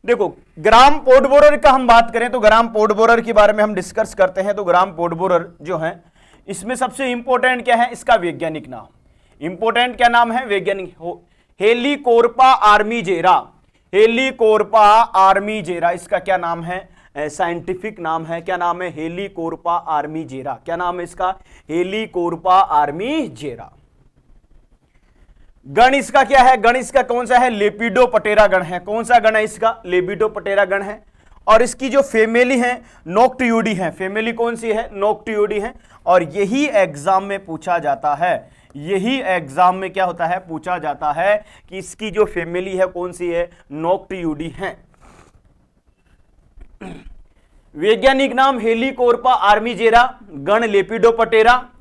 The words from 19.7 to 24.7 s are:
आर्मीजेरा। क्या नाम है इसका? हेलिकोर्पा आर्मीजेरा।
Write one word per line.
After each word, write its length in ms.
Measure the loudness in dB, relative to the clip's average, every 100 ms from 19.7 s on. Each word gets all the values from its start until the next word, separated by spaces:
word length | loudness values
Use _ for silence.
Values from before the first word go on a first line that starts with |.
| -6
आर्मीजेरा। 840 | -4 -6 -6 -10 -12 -12 -12 -12 -10
क्या 100 | -6
नाम 220 | -6 -8
है 60 |
इसका? 260 | -12 -6 -6 -6 _ -20 -8
हेलिकोर्पा 920 | -4 -4 -6 -6 -6 -6 -4 2 2
आर्मीजेरा। 1120 | 4 0 0 -4 -6 -6 -6 -10 -14 -14 -20 _ _ _ _ _ _ _ _ _ _